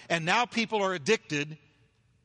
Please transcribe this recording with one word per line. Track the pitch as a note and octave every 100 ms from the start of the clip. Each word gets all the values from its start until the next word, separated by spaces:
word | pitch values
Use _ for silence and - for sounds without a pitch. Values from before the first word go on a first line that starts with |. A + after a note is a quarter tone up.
| -
and | E3 D#3+
now | G#3
people | A#3+ A#3 A3 A3
are | F#3+
addicted | F3+ C#3 A3 - D3+ D3 D#3 _ _ _ _ _ _